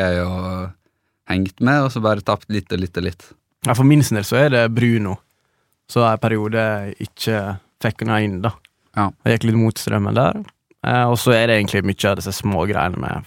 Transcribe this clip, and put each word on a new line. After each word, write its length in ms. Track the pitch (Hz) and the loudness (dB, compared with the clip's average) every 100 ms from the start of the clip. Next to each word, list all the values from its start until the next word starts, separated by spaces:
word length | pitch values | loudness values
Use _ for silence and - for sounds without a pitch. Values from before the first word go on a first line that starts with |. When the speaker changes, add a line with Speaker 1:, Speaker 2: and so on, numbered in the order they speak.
| 92 87 | 0 0
Speaker 1:
og 460 | 90 92 92 92 92 - _ _ _ _ - | -2 -4 -6 -8 -10 -14 _ _ _ _ -6
hengt 300 | 92 95 - | -2 -2 -2
med, 200 | 123 143 | 0 2
og 80 | 135 | 0
så 120 | 120 | 0
bare 180 | 110 104 | -2 -2
tapt 240 | - 104 - | -2 -4 -4
litt 200 | 104 - | -8 -4
og 100 | 92 | -4
litt 160 | 92 - | -4 -4
og 60 | 87 | -6
litt. 180 | - - _ _ _ | -8 -16 _ _ _
Speaker 2:
Ja, 100 | 123 | -2
for 100 | 117 135 | 4 6
min 160 | 147 131 | 6 4
del 180 | 110 101 | 0 0
så 120 | 127 | 2
er 140 | 143 | 4
det 80 | 123 113 | 4 2
Bruno, 440 | 113 120 117 101 95 _ _ _ _ _ _ - | 2 2 2 -2 -6 _ _ _ _ _ _ -6
så 140 | 123 117 | 0 2
er 80 | |
en 80 | 110 | 2
periode 400 | 113 110 107 113 | 0 0 -2 -2
jeg 460 | 110 104 101 - 110 | -2 -2 -6 -10 -12
ikke 320 | - - 107 98 98 _ - | -8 -4 -2 -2 -8 _ -6
fikk 240 | 113 - 113 | -4 -4 -2
noe 140 | 110 | 0
inn, 160 | 104 90 107 | 0 -2 -4
da. 80 | - _ _ _ | -6 _ _ _
Speaker 1:
Ja. 140 | - 101 - 117 | -4 -4 -2 0
Speaker 2:
Jeg 140 | 113 | 0
gikk 80 | 113 | 2
litt 80 | 110 | 2
mot 240 | 113 - | 2 0
strømmen 320 | - 107 101 | -2 -2 0
der. 240 | 107 139 214 202 _ _ _ - | 2 0 0 -8 _ _ _ -2
Eh, 160 | 123 120 | 0 2
og 80 | 117 | 2
så 160 | 127 | 2
er 140 | 113 117 | 4 4
det 80 | 107 | 2
egentlig 240 | 101 101 | 2 0
mye 280 | 95 95 101 | 0 0 0
av 80 | 95 | 0
disse 100 | 98 95 | -4 -4
små 240 | 104 92 95 | -2 -2 0
greiene 320 | 98 85 - | 0 -2 -2
med 240 | - - | -6 -8